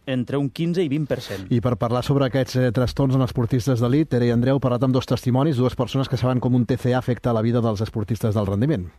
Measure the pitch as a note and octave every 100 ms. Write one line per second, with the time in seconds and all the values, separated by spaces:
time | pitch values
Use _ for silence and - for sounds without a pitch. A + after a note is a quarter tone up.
0 | - C3 A#2 C#3 C#3 - E3+ F3 D#3+ D3
1 | C#3+ A#2+ - G2 F#2+ A#2+ B2 A#2+ A#2 B2
2 | - C#3 C3 C3+ B2+ B2+ B2+ A#2+ A#2+ -
3 | C#3 C3 B2+ - A#2 C3 C3+ A#2+ A#2+ C#3+
4 | D#3 B2 A#2+ A#2 A#2+ C3+ B2+ A#2+ B2+ B2+
5 | - B2+ B2+ B2+ D#3 B2 B2+ - A#2+ C3+
6 | C3 B2+ B2+ B2+ B2+ B2 A2+ C3 B2+ B2+
7 | B2 A2 B2 A2+ A2+ A#2 A2+ G2+ G#2+ A#2
8 | G2 A2+ A2+ G#2+ G2 G2+ C#3 B2 F2+